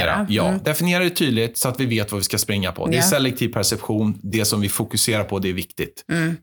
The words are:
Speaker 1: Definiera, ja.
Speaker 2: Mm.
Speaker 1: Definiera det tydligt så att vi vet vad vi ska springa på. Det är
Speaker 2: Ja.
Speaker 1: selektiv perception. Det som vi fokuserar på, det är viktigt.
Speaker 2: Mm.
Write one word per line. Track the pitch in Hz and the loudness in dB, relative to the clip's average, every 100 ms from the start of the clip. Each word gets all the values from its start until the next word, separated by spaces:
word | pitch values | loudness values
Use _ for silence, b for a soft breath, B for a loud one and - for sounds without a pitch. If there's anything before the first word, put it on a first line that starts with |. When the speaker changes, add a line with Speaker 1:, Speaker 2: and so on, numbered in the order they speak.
| 85 | 2
Speaker 1:
Definiera, | 82 98 | 0 0
ja. | 104 - | 2 2
Speaker 2:
Mm. | 190 | 2
Speaker 1:
Definiera | 151 151 170 175 | 0 0 2 2
det | 180 | 0
tydligt | 175 151 113 113 - | 2 2 2 0 0
så | 131 | -2
att | 117 | 0
vi | 127 | 0
vet | 113 104 | 0 0
vad | 104 | -2
vi | |
ska | 95 104 | -2 -2
springa | - 101 92 | 0 0 0
på. | 85 - | -2 0
Det | |
är | - | 2
Speaker 2:
Ja. | |
Speaker 1:
selektiv | 190 147 131 131 117 | 4 4 2 0 -2
perception. | 113 98 107 - 107 107 104 | 0 0 -2 -2 0 0 -2
Det | 101 110 | -2 0
som | 104 104 | 0 0
vi | 101 | 0
fokuserar | - 107 104 - 107 | -2 -2 0 0 0
på, | 95 98 | -2 -2
det | 95 | -2
är | |
viktigt. | 90 - - 73 - - | -4 -6 -6 -8 -8 -6
Speaker 2:
Mm. | 165 160 165 | -2 -2 -4